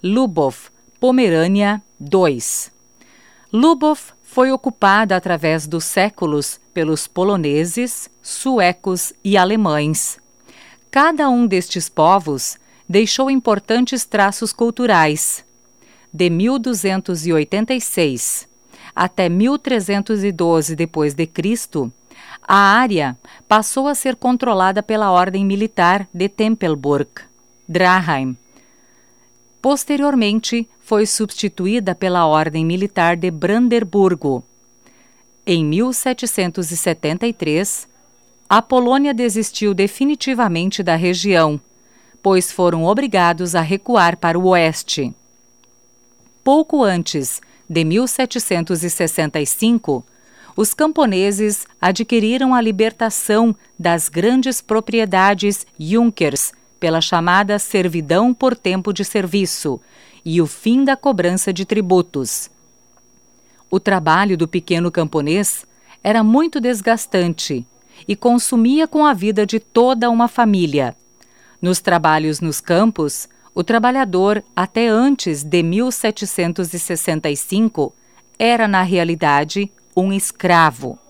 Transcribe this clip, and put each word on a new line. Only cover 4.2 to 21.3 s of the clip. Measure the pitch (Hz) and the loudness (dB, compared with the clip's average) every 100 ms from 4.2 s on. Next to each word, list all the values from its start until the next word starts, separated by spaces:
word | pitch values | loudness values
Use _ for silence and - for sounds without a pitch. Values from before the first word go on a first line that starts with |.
foi | _ - 254 | _ 0 2
ocupada | 262 - - 196 196 220 185 | 2 -4 0 2 2 2 -2
através | 185 170 160 160 151 | -2 -2 0 -2 -4
dos | 165 - | -8 -4
séculos | - 202 - 170 147 139 - _ | 0 0 0 -2 -2 -4 -10 _
pelos | - 160 156 - | -4 -2 -2 -4
poloneses, | - 190 196 151 147 175 190 247 - - _ | -2 0 0 0 -2 -2 -4 -6 -8 -14 _
suecos | - - 269 254 180 180 - 180 - - | -14 -8 -2 2 0 0 -6 -6 -6 -8
e | 196 202 | 0 2
alemães. | 180 220 196 151 151 156 - - _ _ _ - - _ _ | 2 2 0 0 -2 -2 -6 -10 _ _ _ -20 -20 _ _
Cada | 269 302 311 285 | 2 2 2 2
um | 247 240 | 2 2
destes | 185 175 180 - | 0 -2 -8 -6
povos | - 160 196 156 139 - - _ _ _ | 2 4 4 0 -6 -6 -10 _ _ _
deixou | 180 220 - 269 | 0 0 0 0
importantes | 269 240 202 - 226 247 254 - | 0 0 -2 0 0 0 -4 -4
traços | 214 202 196 226 | 0 0 0 -8
culturais. | - 233 226 247 185 156 151 - - _ _ _ _ _ _ _ | -2 -2 0 2 4 4 2 -4 -6 _ _ _ _ _ _ _
De | 160 175 | -2 0
mil | 170 208 269 | 2 0 0
duzentos | 233 220 196 190 190 175 160 | -2 -4 -2 -4 -4 -6 0
e | |
oitenta | 165 151 202 226 262 | 0 0 -2 -2 -4
e | |
seis | - - 160 123 - - - _ _ - - - | -4 -2 0 0 -6 -8 -12 _ _ -20 -14 -4
até | 180 - 180 | -4 0 0
mil | 175 226 294 | 2 2 0
trezentos | - 247 185 202 196 214 | -2 -4 -2 -4 -2 -2
e | 196 | -2
doze | 170 170 165 156 160 | -2 2 2 0 -4
depois | 165 160 151 | -4 -2 -2
de | 143 | -2
Cristo, | 165 | -6